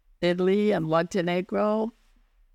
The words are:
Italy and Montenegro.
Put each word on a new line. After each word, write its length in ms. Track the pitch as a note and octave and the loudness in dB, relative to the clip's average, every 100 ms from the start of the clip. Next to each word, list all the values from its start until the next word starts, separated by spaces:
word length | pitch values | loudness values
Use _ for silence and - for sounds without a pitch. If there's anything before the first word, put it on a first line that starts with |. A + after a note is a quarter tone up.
| _ _ | _ _
Italy 500 | F3 F3+ F#3 G3+ G#3 | -2 2 2 2 2
and 140 | G3 D#3+ | 0 0
Montenegro. 1080 | D#3+ F3 G3+ E3+ F3 F#3+ G3+ G#3 G#3+ A3 - _ _ _ _ _ | 0 0 -2 -2 -2 -4 -2 0 0 -4 -8 _ _ _ _ _